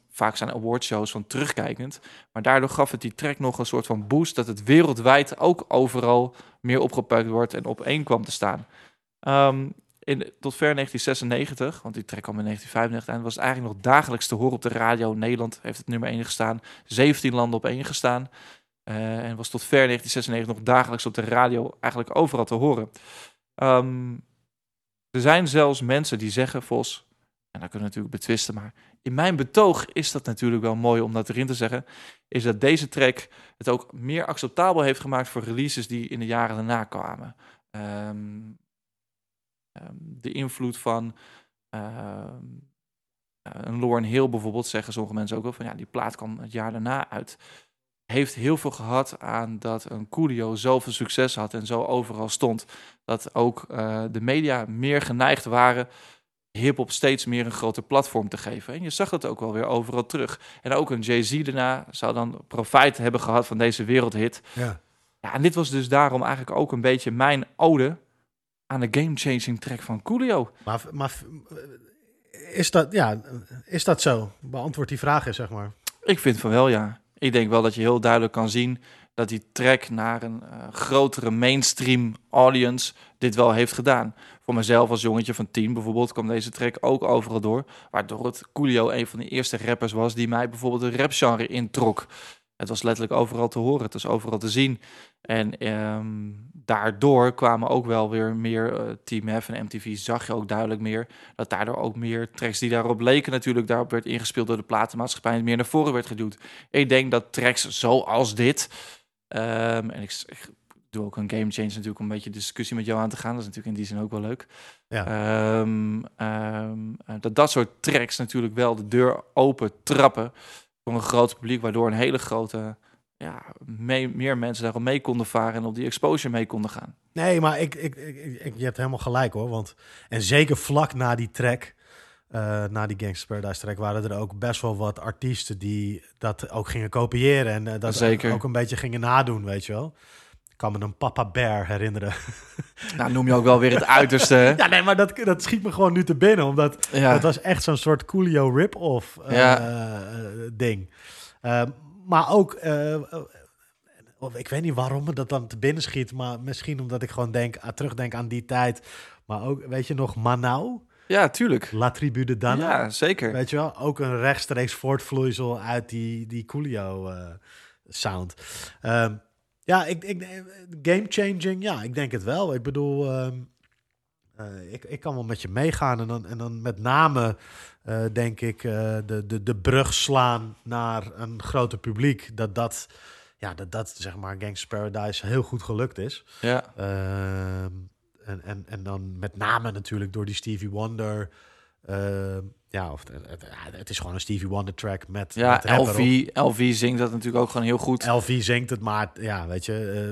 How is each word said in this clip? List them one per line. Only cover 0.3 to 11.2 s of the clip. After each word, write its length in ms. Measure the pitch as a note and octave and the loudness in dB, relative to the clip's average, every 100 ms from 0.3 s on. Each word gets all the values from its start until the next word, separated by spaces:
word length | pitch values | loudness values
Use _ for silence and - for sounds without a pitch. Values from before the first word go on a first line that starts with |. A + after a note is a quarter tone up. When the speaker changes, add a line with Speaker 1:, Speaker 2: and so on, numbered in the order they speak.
| - | 0
Speaker 1:
zijn 160 | A#2+ | -4
awardshows 580 | A#2+ A2+ A#2+ - G#2+ G#2+ | -4 -2 -2 -2 -2 -2
van 160 | A2+ G#2 | -6 -6
terugkijkend. 760 | B2+ C#3 - C3+ B2 C3 - - - _ | -4 -2 -2 -4 -6 -10 -14 -20 -20 _
Maar 100 | A2+ | 0
daardoor 260 | A2 C3+ C3 | 4 4 4
gaf 220 | - C#3 | 2 0
het 100 | A#2 | -2
die 140 | A#2 | -8
track 240 | - D3+ C#3+ | -6 -6 -2
nog 200 | C3 A#2+ | -4 -2
een 80 | A#2+ | -2
soort 200 | B2 - | -2 -2
van 200 | G#2+ G#2 | -4 2
boost, 280 | C#3+ E3 | 2 2
dat 120 | - A#2 | 0 -4
het 180 | G#2 | -2
wereldwijd 720 | G#2 D3+ E3 A#2 A#2+ C#3 C#3+ - | 6 8 8 4 6 6 6 2
ook 260 | E3+ F3 - | 4 4 2
overal 640 | B2+ B2+ B2+ A#2+ A#2+ B2 - - _ | 2 4 2 4 4 2 -4 -20 _
meer 200 | B2 C3 | 0 2
opgepakt 480 | B2+ - G#2 A#2 A2+ | 2 0 2 2 4
wordt 260 | A2+ A#2+ | 0 0
en 100 | - | -2
op 160 | A#2+ A#2 | -6 -6
één 240 | B2+ D3+ | -4 -2
kwam 200 | C#3+ A2+ | 2 0
te 60 | A2 | 0
staan. 360 | - G2+ - - - - _ _ _ | -2 -2 -2 -8 -20 -20 _ _ _
Ehm, 480 | - C#3 C#3 C3+ C3+ - _ _ | 2 4 4 2 -4 -12 _ _
in, 340 | - C3+ - - | -4 -4 -6 -8
tot 140 | C#3 | -8
ver 200 | - D3+ | 0 2
negentien 260 | C#3 C3+ B2 | 2 -2 -4
zesennegentig, 800 | - C3 | -2 -2